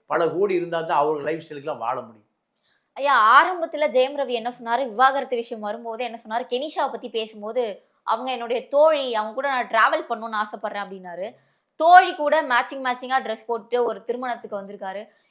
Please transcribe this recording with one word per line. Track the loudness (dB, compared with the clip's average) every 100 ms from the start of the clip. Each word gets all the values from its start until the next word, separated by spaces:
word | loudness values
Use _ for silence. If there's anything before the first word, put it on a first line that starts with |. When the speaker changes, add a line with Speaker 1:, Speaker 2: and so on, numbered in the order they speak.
| -4
Speaker 1:
பல | 0 0
கோடி | 0 0
இருந்தா | 0 -2 -4
தான் | 0 2
அவங்க | 2 0
லைஃப் | -4 -6 -8
ஸ்டைலுக்குலாம் | -10 -8 -6
வாழ | -4 -6
முடியும். | -8 -18 _ _ _ _ _ _ _
Speaker 2:
ஐயா, | -2 2 4 8 8
ஆரம்பத்துல | 6 2 -4 -2
ஜெயம் | 0 2 2 -2
ரவி | -4
என்ன | -4 -6 -8
சொன்னாரு? | -2 -2
விவாகரத்து | -2 4 4 4 -2 -4
விஷயம் | -4 -8
வரும்போது | -8 -8 -8 -6
என்ன | -8 -8 -6
சொன்னாரு? | -6 -2
கெனிஷாவை | -4 -4 -4 -4
பத்தி | -4 -8
பேசும்போது, | -6 -6 -10 -6 -4 -4 -6 _ _
"அவங்க | -4 -2 -2
என்னுடைய | -6 -4 -4 0
தோழி, | 4 6 4 0
அவங்க | -2 -4
கூட | -4 -2
நான் | -2 0
டிராவல் | 4 4 4 -2
பண்ணணும்னு | -6 -4 -6
ஆசைப்படுறேன்" | -6 -6 -8 -8 -10
அப்படின்னாரு. | -12 -14 -10 -10 -12 _ _ _ 2
தோழி | 8 8 8
கூட | 0 0 2
மேட்சிங் | 2 0 0 -4
மேட்சிங்கா | -4 -4 -2 -2
ட்ரெஸ் | -2 -6 -6
போட்டு | -8 -2 0
ஒரு | 0 -4
திருமணத்துக்கு | -8 -6 -6 -8 -8 -10
வந்திருக்காரு. | -10 -12 -10 -10 -14 _ _